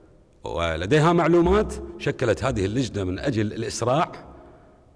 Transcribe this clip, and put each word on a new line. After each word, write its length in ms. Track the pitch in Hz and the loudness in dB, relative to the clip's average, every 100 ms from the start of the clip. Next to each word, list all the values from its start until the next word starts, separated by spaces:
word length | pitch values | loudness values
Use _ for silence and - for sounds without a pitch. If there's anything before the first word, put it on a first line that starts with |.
| - - _ _ | -20 -20 _ _
ولديها 680 | - 71 85 80 95 151 160 | -8 -4 -2 -2 2 4 4
معلومات. 600 | 170 160 170 170 208 214 - - - | 4 4 4 6 4 0 -6 -12 -8
شكلت 460 | 143 - 120 95 | -6 -2 0 0
هذه 200 | 127 117 | 0 0
اللجنة 400 | 95 120 117 101 | 0 -2 -2 -4
من 140 | 92 90 | -4 -4
أجل 340 | 143 110 104 | -2 -2 -2
الإسراع 600 | 110 - - 117 139 175 - - - - - - _ _ | -4 -6 -4 0 0 -2 -6 -20 -20 -20 -20 -20 _ _